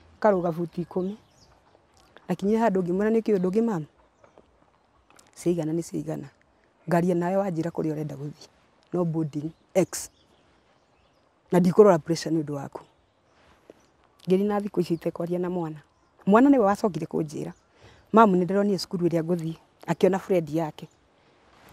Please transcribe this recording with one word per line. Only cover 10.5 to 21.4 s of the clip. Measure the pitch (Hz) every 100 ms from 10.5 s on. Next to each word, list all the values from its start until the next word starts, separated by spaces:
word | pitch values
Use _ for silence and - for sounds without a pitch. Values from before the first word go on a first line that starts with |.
| _ _ _ _ _ _ _ _ _ -
Na | 180
ndikũrora | 180 170 208 165
pressure | - 165 - 160
nĩ |
ũndũ | 147
waku. | 143 139 - - _ _ _ _ _ _ _ _ - _ _ _ _ -
Ngĩri | 185 208
na | 202
thikũ | 202 -
ici | 175
itekwaria | 165 175 - 170 175
na | 180
mwana. | 180 160 151 _ _ _ _ -
Mwana | 214 277
nĩwe | 269
wacokire | 196 202 220 160 165
kũnjĩra, | 160 156 170 170 - _ _ - - -
"Mamu, | 214 220 180
nĩ |
ndĩronire | 175 196 202 185
cukuru | - 180 170
ĩrĩa | 165
ngũthiĩ." | 160 175 160 160 _ _ -
Akĩona | 175 190 190
friend | - 185 151
yake. | 156 156 - 160 _ _ _ _ _